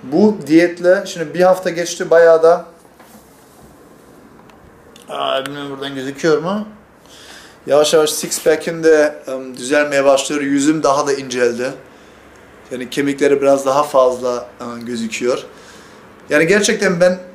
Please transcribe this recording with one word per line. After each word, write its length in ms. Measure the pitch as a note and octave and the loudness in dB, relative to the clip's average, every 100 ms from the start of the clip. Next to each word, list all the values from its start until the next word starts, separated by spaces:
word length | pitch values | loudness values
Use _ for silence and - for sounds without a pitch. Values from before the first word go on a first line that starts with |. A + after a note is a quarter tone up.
| B2+ | -2
Bu 240 | D#3 G#3+ G3+ C#3+ | 2 2 0 2
diyetle 560 | D#3+ E3+ E3+ F3 G3 F#3+ | 2 2 0 2 2 -2
şimdi 280 | F3 D#3 | -10 -8
bir 60 | D#3+ | 0
hafta 300 | F#3 F#3 F#3 | 2 2 -2
geçti 400 | E3+ E3+ - E3+ | -6 -8 -8 2
bayağı 320 | E3 E3+ D#3+ | 4 6 6
da. 220 | E3 F3 - - _ _ - - _ - - - - - - - - - - - - - - - - - - | 4 2 -2 -20 _ _ -20 -20 _ -20 -20 -20 -20 -20 -20 -20 -20 -20 -20 -20 -20 -20 -20 -20 -20 -20 -14
Aa, 380 | C#3 C3+ C3+ C3+ | -8 -4 -4 -6
bilmiyorum 240 | C#3+ C#3+ | -10 -12
buradan 240 | C3+ C#3 | -10 -10
gözüküyor 440 | C3+ C3 C#3 E3+ D3 | -10 -10 -2 0 0
mu? 300 | E3 G#3 G#3 - - _ - - - - - - - | 0 -6 -8 -16 -20 _ -20 -20 -20 -20 -20 -18 0
Yavaş 280 | C#3 D3+ | 2 4
yavaş 160 | D#3+ D3+ | 2 2
six 320 | - E3 - | -4 -8 -2
pack'im 400 | E3 D#3 F3 E3 | 0 0 -2 0
de, 380 | D#3+ D#3 D3+ D3 - | 4 4 2 -2 -10
em, 300 | C3 C3 B2 | -10 -10 -12
düzelmeye 480 | B2+ D3 D3 C#3 | -2 0 2 2
başlıyor. 380 | C#3 C3+ - D3 | 4 2 0 -4
Yüzüm 400 | C#3 C#3 C#3+ D#3 | -2 0 2 2
daha 240 | C#3+ C#3 C#3+ | 0 0 0
da 60 | |
inceldi. 600 | C#3 C3 B2 A#2+ A#2 B2+ - - - - - - - - - - | -4 -4 -2 -2 -2 -6 -8 -20 -20 -20 -20 -20 -20 -20 -20 -14
Yani 200 | B2+ B2 | -12 -8
kemikleri 500 | D3 C#3+ C#3 C#3+ C#3 | -4 -4 0 0 2
biraz 260 | C#3 C#3 C#3 | 2 2 2
daha 160 | C#3 | 0
fazla, 640 | D3 C3+ B2+ B2 B2 A#2+ A#2+ - | 2 2 2 0 -4 -6 -8 -14
em, 260 | A#2+ A#2+ A#2 | -12 -12 -8
gözüküyor. 560 | A#2 A2+ - B2 C#3 - - - - - - - - - | -6 -6 -4 -2 -4 -8 -20 -20 -20 -20 -20 -20 -20 -2
Yani 160 | D3 E3 | 0 2
gerçekten 540 | G#3 G#3 G#3 F#3+ E3+ | 2 2 0 -2 2
ben 180 | F3+ F#3 - | 2 0 -10